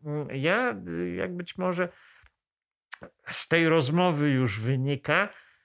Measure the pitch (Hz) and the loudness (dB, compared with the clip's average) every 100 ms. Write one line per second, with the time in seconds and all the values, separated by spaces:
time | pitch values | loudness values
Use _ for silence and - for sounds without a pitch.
0 | 151 147 143 135 151 214 247 196 180 - | -6 -6 -4 -2 0 2 0 -4 -6 -4
1 | 87 175 185 175 175 - 185 175 175 - | -4 -4 -6 -6 -10 -4 -4 -2 -4 -6
2 | - - - _ _ _ _ _ - - | -20 -20 -20 _ _ _ _ _ -20 -18
3 | - _ - - - 170 160 160 131 170 | -18 _ -8 -6 0 2 4 4 4 2
4 | 180 147 147 131 123 101 117 135 135 143 | 2 4 2 4 2 0 0 0 0 -2
5 | - 165 208 - - _ | 0 0 0 -6 -20 _